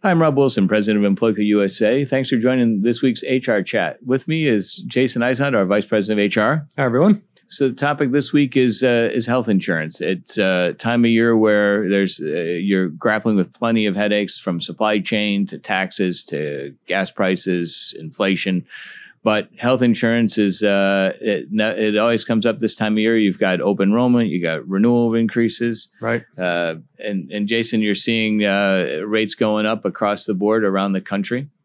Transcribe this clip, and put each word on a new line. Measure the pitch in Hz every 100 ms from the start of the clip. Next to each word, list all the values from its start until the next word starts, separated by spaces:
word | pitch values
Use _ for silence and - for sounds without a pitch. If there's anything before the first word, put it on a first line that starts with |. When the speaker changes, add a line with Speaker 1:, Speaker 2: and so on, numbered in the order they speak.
Speaker 1:
Hi, | 196
I'm | 170
Rob | 160 139
Wilson, | 139 117 95
president | 107 104 107 101
of |
Employco | 98 117 104 104
U | 104
S | 98 -
A. | 107 127
Thanks | 143 135 131
for | 127
joining | 120 127 120 107
this | 110 117
week's | 135 113
H | - 131 123
R | 107
Chat. | 92 110 85 - 123
With | 131 -
me | 160 151
is | 110 95 - -
Jason | - 127 123
Eisenhunt, | 120 127 139 120
our |
vice | 95 101 101
president | 110 98 104
of | 101
H | 104
R. | 107 156 147 -
Speaker 2:
Hi, |
everyone. | 131 120 185 208 _ _ _
Speaker 1:
So | - 135
the |
topic | 117 143 147 143
this | 139 131
week | 147 143 135
is, | 127 104
uh, | 127 120 117
is | - 113
health | 123 117
insurance. | 98 87 82 78 -
It's | 82 92 - -
a | 95 90 87 -
time | 117 120 117
of |
year | 113 117 113
where | 107 104 104 101 98
there's, | 98 95 -
uh, | 78
you're | 78 82 87 98 95 92
grappling | - 117 107 113 104
with | 90
plenty | _ 117 113 107
of | 95
headaches, | 104 104 98 -
from | - 87
supply | - 87 107 107
chain | 95 107 104 101 98
to | -
taxes | - 95 95 - 92 87 -
to | 73 76 71 69 71 _
gas | 92 95
prices, | - 98 92 - 90 85 - - -
inflation. | 80 - 98 92 98 92 - - - - - _ 113
But | 107 101 -
health | 120 127
insurance | 123 113 117 117 113 -
is, | 104 92
uh, | 104 98 98 98 95 -
it, | 110 101 65
it | 104 107 92 107 104
always | 113 117 -
comes | 113 110
up | 107
this | 113 -
time | 107 107
of |
year. | 110 113
You've | 104 90
got | 98 92
open | 95 101 98
enrollment, | 110 123 120 113
you | 82
got | 85 80 65
renewal | 95 113 120 117 113
increases. | 113 120 117 - 117 110 - _
Speaker 2:
Right. | 113 117 - -
Speaker 1:
Uh, | 90 87 85 80 - _
and, | 107 101 73
and | 104 104
Jason, | 117 117 113
you're | 107 101
seeing, | - 113 110 107
uh, | 104 98 101 95 80 76 104
rates | 110 110
going | - 113 107 107
up | 110 98
across | - 104 101 -
the |
board | 95 101 113 104
around | 95 98
the | 95
country. | 95 101 95 123 143 _